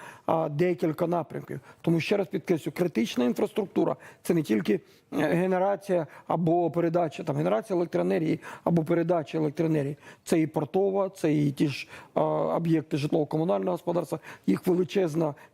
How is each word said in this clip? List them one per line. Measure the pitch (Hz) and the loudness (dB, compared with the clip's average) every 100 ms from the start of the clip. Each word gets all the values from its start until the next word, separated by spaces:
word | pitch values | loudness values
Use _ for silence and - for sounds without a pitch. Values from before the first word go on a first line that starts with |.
| - - - | -16 -8 -2
а, | 160 160 | 0 0
декілька | 147 180 175 170 151 170 | 0 0 0 -2 0 -2
напрямків. | 175 151 147 139 139 - - | -2 -4 -10 -10 -12 -14 -6
Тому, | - 165 | 0 0
ще | - 202 | 2 0
раз | 180 | 0
підкреслю, | 180 - 165 165 - | -4 -2 -2 -2 -2
критична | 175 - 226 - | -2 0 -2 0
інфраструктура — | 247 208 208 - 196 - 160 - - - | 0 0 -2 -2 -2 0 0 -2 -8 -6
це | - | 0
не | 175 | 0
тільки, | 147 214 202 | 2 0 2
е, | 196 - - _ 180 | 0 -2 -20 _ -2
генерація | 160 170 185 185 196 202 - 180 147 - - | 2 2 2 2 2 0 0 -2 -2 -8 -4
або | 165 170 175 196 | 0 2 2 2
передача, | 170 170 175 165 - | 0 0 2 0 -2
там, | 165 139 | -4 -2
генерація | 170 214 214 175 | 0 0 0 -2
електроенергії | 170 175 180 190 160 160 - - | 0 0 0 0 0 -2 -6 -6
або | - 170 | 0 2
передача | 156 170 165 175 147 160 | 2 2 2 0 -2 -2
електроенергії. | 151 147 160 156 139 151 - - | -2 0 0 0 -2 -6 -14 -18
Це | - 170 | 0 2
і | 156 | 2
портова, | 156 147 190 196 196 190 | 0 -2 0 2 0 -2
це | 190 165 | 0 0
і | 147 147 | 2 2
ті | 135 156 | 2 0
ж, | 131 - - - | -2 -10 -18 -6
а, | - | 0
об'єкти | 156 156 160 165 170 160 - 151 | 0 0 0 0 2 0 0 -4
житлово-комунального | 151 165 147 156 170 196 190 | 0 0 0 -2 0 0 -2
господарства. | 175 - 170 156 156 - - - | -4 -2 -4 -4 -6 -10 -6 -2
Їх | 190 - | 0 2
величезна | 175 180 202 175 156 156 143 - | 2 2 0 0 0 -2 -4 -14